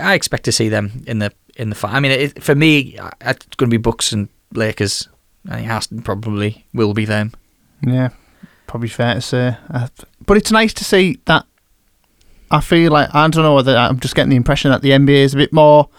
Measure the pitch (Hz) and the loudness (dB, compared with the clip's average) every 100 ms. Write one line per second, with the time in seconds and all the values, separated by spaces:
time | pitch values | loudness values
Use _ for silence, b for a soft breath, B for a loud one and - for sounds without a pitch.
0 | 165 196 - 117 - - 110 107 104 120 | -2 -2 -2 -6 -4 -2 -2 -2 -4 -10
1 | - 113 104 - _ - 113 104 101 123 | -10 -6 -6 -8 _ -10 -10 -8 -6 -2
2 | 139 135 143 - - 143 160 147 127 110 | 0 0 -2 -6 0 2 4 4 0 -10
3 | 90 - - 131 - - 123 117 113 - | -18 -12 -8 -8 -8 -4 0 0 -2 -4
4 | - 107 98 _ _ 107 110 107 101 - | -4 -4 -6 _ _ -6 -6 -2 -4 -4
5 | - _ _ _ - 117 110 110 - 110 | -10 _ _ _ -14 -10 -6 -8 -8 -12
6 | 117 101 110 104 104 107 _ 120 107 104 | -8 -8 -6 -4 -4 -6 _ -2 -2 -2
7 | 107 107 104 - _ _ _ - 127 127 | -2 -2 -4 -8 _ _ _ -8 -2 -2
8 | 127 - b b b b - 117 117 - | -2 -6 b b b b -14 -10 -8 -4
9 | 120 120 - 127 123 113 - 123 120 _ | -4 -4 -4 -2 -2 -4 -8 -8 -8 _
10 | - _ - 202 - 220 220 - - 196 | -20 _ 2 2 4 2 2 -2 -2 2
11 | 185 - - 160 - _ _ _ _ _ | 2 -2 0 -2 -2 _ _ _ _ _
12 | _ _ _ _ - 151 - 170 170 151 | _ _ _ _ -4 -2 2 2 4 2
13 | 139 147 156 160 160 139 131 120 120 127 | 2 0 0 2 4 4 4 2 2 -2
14 | - - 135 131 120 139 147 131 135 135 | -4 -2 2 2 0 0 0 0 2 4
15 | 139 143 135 139 - 160 151 151 143 | 6 4 4 2 0 4 6 6 4